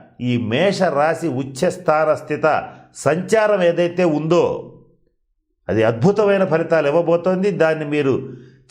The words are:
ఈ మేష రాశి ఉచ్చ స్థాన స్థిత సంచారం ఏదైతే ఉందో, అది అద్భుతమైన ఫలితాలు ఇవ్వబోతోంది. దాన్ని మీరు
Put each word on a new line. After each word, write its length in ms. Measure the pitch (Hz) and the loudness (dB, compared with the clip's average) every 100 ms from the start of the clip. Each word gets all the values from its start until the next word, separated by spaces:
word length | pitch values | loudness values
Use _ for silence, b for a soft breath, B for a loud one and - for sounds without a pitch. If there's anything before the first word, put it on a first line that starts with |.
| - - | -20 -8
ఈ 160 | 123 120 | -2 -2
మేష 460 | 104 123 196 185 | 0 0 0 2
రాశి 460 | 180 139 156 160 165 | 0 0 0 0 -4
ఉచ్చ 420 | 127 139 135 180 | -4 -6 -2 -2
స్థాన 440 | 180 - 151 156 | -2 0 0 2
స్థిత 540 | 135 - 147 151 123 - B B | 0 -2 -2 0 0 -2 B B
సంచారం 680 | - 135 165 185 220 214 202 | -6 -2 -2 0 2 2 2
ఏదైతే 420 | 175 170 175 175 | 2 2 0 2
ఉందో, 640 | 180 147 156 170 127 - - - _ _ _ _ _ _ _ _ - | 0 0 2 2 2 -2 -10 -20 _ _ _ _ _ _ _ _ -6
అది 140 | 104 | 0
అద్భుతమైన 640 | 110 117 156 202 208 196 | 0 2 2 2 2 2
ఫలితాలు 440 | 180 160 160 165 143 | 2 0 0 0 2
ఇవ్వబోతోంది. 600 | 165 160 170 180 185 202 | 0 2 0 0 0 0
దాన్ని 340 | 160 160 156 | 0 0 0
మీరు 480 | 147 147 135 117 - B B B B | -2 -2 0 0 -4 B B B B